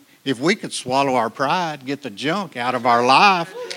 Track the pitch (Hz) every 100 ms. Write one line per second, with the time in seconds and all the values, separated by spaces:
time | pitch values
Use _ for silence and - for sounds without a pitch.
0 | _ _ 139 117 156 214 - - 123 131
1 | 139 127 113 107 139 180 165 147 131 139
2 | 127 101 131 202 165 123 123 123 123 120
3 | 123 139 202 180 170 - -